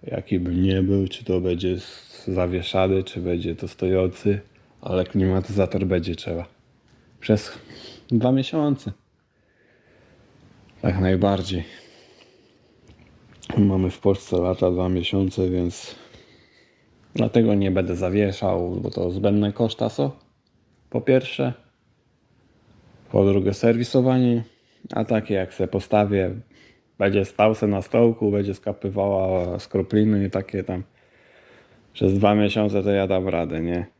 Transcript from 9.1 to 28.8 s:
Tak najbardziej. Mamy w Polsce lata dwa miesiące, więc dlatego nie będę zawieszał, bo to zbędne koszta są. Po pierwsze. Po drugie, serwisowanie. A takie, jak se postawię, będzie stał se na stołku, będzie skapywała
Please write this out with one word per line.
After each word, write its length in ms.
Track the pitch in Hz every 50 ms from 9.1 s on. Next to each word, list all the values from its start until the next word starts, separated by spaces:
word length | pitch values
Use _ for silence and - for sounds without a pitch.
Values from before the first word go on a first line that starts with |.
| _ _ _ _ _ _ _ _ _ _ _ _ _ _ _ _ _ _ _ _ _ _ _ _ _ _ _ - _ _ - - _ - -
Tak 180 | - 92 92
najbardziej. 640 | 92 92 95 92 85 98 101 95 90 87 95 90 80 - - - - - - - - _ _ _ - _ _ _ _ _ _ _ _ _ _ _ _ - - _ - _ _ - _ _ - - - - - -
Mamy 320 | 101 101 95 95 95 90
w 80 | - -
Polsce 380 | - 101 98 95 - - - 90
lata 320 | 87 90 92 - - 92
dwa 180 | 90 90 92 92
miesiące, 640 | 92 90 85 - - 98 98 92 - - 95 92
więc 460 | 90 90 90 87 82 - - - - - - - - - - _ _ _ _ _ _ _ _ _ _ _ _ _ _ _ _ _ _
dlatego 380 | - 113 113 - 120 113 110 104
nie 160 | 101 98 98
będę 260 | 92 92 92 87 90
zawieszał, 720 | 82 90 90 92 104 104 98 95 - - 98 92 90 87 90
bo 200 | 90 95 87 -
to 200 | - - 92 90
zbędne 420 | 87 98 101 101 101 104 104 104 101
koszta 360 | - 120 113 - - 117 113
są. 220 | - - 143 143 139 - _ _ _ _ _ _ _ _ _ _ _ _ _ _
Po 100 | - 110
pierwsze. 520 | 113 - 131 131 127 - - - 135 127 123 - _ _ _ _ _ _ _ _ _ _ _ _ _ _ _ _ _ _ _ _ _ _ _ _ _ _ _ - - - -
Po 120 | 107 98
drugie, 300 | 98 101 101 95 101 95
serwisowanie. 920 | - - 117 117 113 120 - - 135 123 131 127 127 127 123 120 117 113 - _ _ _ _ _ _ _ - -
A 100 | 113 110
takie, 300 | 104 120 107 107 - 104
jak 200 | 95 92 92 -
se 140 | - 95 92
postawię, 640 | - 98 98 - - 107 104 98 101 98 92 92 95 110 - _ _ _ - _ _ _ _ _ _ _
będzie 260 | 101 101 98 101 98
stał 300 | - - - 104 110 110
se 120 | - -
na 160 | 104 101 98 90
stołku, 480 | - - 117 117 117 113 - 110 104
będzie 240 | 101 101 98 101 95
skapywała 1040 | - - 107 104 -